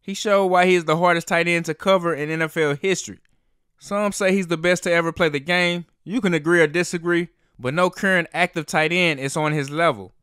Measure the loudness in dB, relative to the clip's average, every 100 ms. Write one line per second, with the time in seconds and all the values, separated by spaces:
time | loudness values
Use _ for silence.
0 | -10 -6 0 2 4 4 4 4 2 2
1 | 2 2 0 0 0 0 -2 -4 0 2
2 | 2 -4 -4 -4 -4 0 -2 0 -2 -2
3 | -4 -16 _ _ _ _ _ _ -8 -4
4 | -2 0 2 2 0 -2 0 0 2 0
5 | 0 0 0 0 -2 0 0 -2 -8 _
6 | -8 -4 0 0 2 4 4 2 -2 -4
7 | -2 -2 -2 _ _ _ -6 0 0 0
8 | 0 0 -2 -2 -2 -2 -4 -2 0 2
9 | 0 0 -4 -2 -2 -2 -4 0 0 0
10 | -8 _